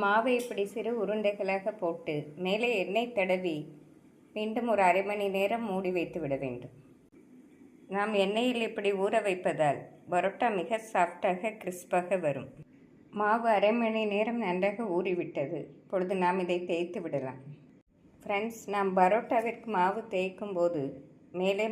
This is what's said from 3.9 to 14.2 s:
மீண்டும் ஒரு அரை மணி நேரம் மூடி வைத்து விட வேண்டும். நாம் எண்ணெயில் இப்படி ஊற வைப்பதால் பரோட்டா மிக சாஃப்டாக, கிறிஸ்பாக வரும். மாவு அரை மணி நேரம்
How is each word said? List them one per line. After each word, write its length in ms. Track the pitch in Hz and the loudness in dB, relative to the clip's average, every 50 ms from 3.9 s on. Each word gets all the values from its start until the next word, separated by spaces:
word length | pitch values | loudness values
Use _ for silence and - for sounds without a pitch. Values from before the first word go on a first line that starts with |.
| - - - - - - - - - | -20 -20 -20 -20 -20 -20 -20 -12 -8
மீண்டும் 340 | 214 214 214 220 240 233 240 214 | -6 -4 -4 -2 -2 0 2 4
ஒரு 100 | 202 190 180 | 4 6 6
அரை 120 | 175 190 196 202 | 6 4 2 0
மணி 160 | 208 208 202 196 190 190 | 0 -2 -2 0 0 0
நேரம் 280 | 196 202 233 226 233 214 | 0 0 0 -2 -2 -2
மூடி 220 | 190 190 196 185 185 180 | -2 -2 -2 -2 0 -2
வைத்து 220 | 160 - - 180 156 | -2 -2 -4 -4 -4
விட 100 | 139 139 135 139 | -2 -2 -2 -2
வேண்டும். 320 | 131 123 123 - - - - - - - - - _ - - - - - - - - - - - - - - - - 190 | -4 -6 -8 -10 -12 -16 -20 -20 -20 -20 -20 -20 _ -20 -20 -20 -20 -20 -20 -20 -20 -20 -20 -20 -20 -20 -20 -12 -6 -2
நாம் 180 | 196 208 214 220 202 190 | -2 0 2 2 2 4
எண்ணெயில் 360 | 190 208 220 247 254 240 233 226 220 | 4 2 2 2 2 2 0 -2 -4
இப்படி 240 | 226 220 202 196 202 190 190 | -2 -2 0 0 2 2 2
ஊற 180 | 208 233 226 208 208 | 2 2 2 2 2
வைப்பதால் 540 | 180 180 - 190 156 139 156 147 131 117 - - - - - - 175 | 0 0 0 0 0 2 2 2 2 0 -4 -12 -18 -20 -8 -2 0
பரோட்டா 360 | 185 190 190 196 - 254 233 214 185 | 0 2 0 0 0 0 0 0 0
மிக 200 | 165 - 226 220 220 - - | -2 -2 -2 -4 -4 -2 2
சாஃப்டாக, 600 | 196 175 170 - - - 202 180 180 185 220 214 - - | 2 2 2 0 0 0 0 0 0 -2 -6 -6 -6 -8
கிறிஸ்பாக 560 | 180 180 180 - - - 180 175 180 196 185 165 | -8 -8 -8 -4 -2 0 0 0 2 0 0 0
வரும். 220 | 151 139 135 - - - - 151 - - - - - - - - - - 202 | 0 -2 -2 -6 -12 -14 -18 -20 -20 -20 -20 -20 -20 -20 -20 -20 -10 -4 -2
மாவு 280 | 208 208 220 233 233 233 220 | 2 2 2 2 4 4 4
அரை 120 | 196 190 208 226 240 233 | 4 6 4 4 4 2
மணி 180 | 226 220 220 220 208 | 0 0 0 0 0
நேரம் 300 | 202 202 | 2 2